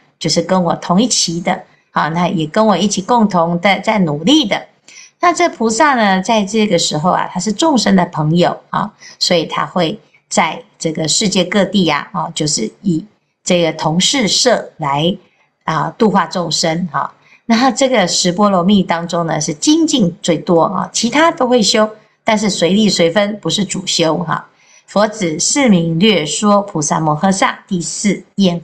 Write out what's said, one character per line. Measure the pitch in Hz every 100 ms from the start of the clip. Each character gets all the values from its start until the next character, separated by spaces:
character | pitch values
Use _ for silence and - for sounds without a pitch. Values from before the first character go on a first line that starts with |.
| _ -
就 | 160
是 | 170
跟 | - 185
我 | 170 156
同 | - 180
一 | 233
期 | - - 170
的 | 180 - - _ _
啊， | - 156
那 | 165 175
也 | 160 151
跟 | 220 220
我 |
一 | - 208
起 | -
共 | 185 240 202
同 | 180 170 170
的 | 202 190
在 | 208 220
努 | 170 147
力 | 170 311 220
的。 | 165 - _ _ - - _
那 | 349
这 | 339 339
菩 | - 226
萨 | 220 294
呢， | 254 202 190
在 | 185 220
这 | 196 220 208
个 | 170
时 | - 151
候 | 175
啊， | 165 -
他 | 180
是 | 214
众 | 214 330 254
生 | 202
的 | 190 175
朋 | - 151
友 | 175 156 - -
啊， | 143 214 - - -
所 | - 175
以 |
他 | 151 - 156
会 | 190 160 - _ _ -
在 | - 165 - - -
这 | 165
个 | 156 156
世 | - 214
界 | 190
各 | 170 208 190
地 | 208 160
啊， | 143 -
啊， | 175 165
就 | - 151
是 | - - -
以 | 196 160 - _ _ _
这 | - 180
个 | 160
同 | 156 160 165
事 | - 285 190
摄 | - 247 - - -
来 | 143 143 170 208 _ _ _ _
啊， | - 160 151 -
度 | 220
化 | 190 165
众 | 185 165
生 | - 165 160 180
哈。 | 143 - - _ _ -
那 | 226 262
这 | - 269
个 | 240 175
十 | - 180
波 | 175 208
罗 | 185
蜜 | 175 208
当 | 185 170 170
中 | 175 165
呢， | 156
是 | 151
精 | 151 - 320 320
进 | 269 170 -
最 | - 156
多 | - 165
啊， | 156 180 -
其 | - 233
他 | 269 330
都 | 330 254
会 | 247
修， | 190 220 214 - _ _
但 | - 214
是 | 214
随 | 190 170
力 | 196 208
随 | - 165
分， | 208 202 214
不 | 165
是 | 208
主 | 190 185 -
修 | - 160 156
哈。 | 160 139 - _ _ _ -
佛 | 196 220
子 | - 170 165
释 | - 294 262
名 | 180 165 165
略 | 214 180 151
说 | - 208 202
菩 | 196 160
萨 | 147 175
摩 | 160 151
诃 | 196
萨 | 190 240 - -
第 | 185
四 | 160 - 202 175 - -
宴 | 190 170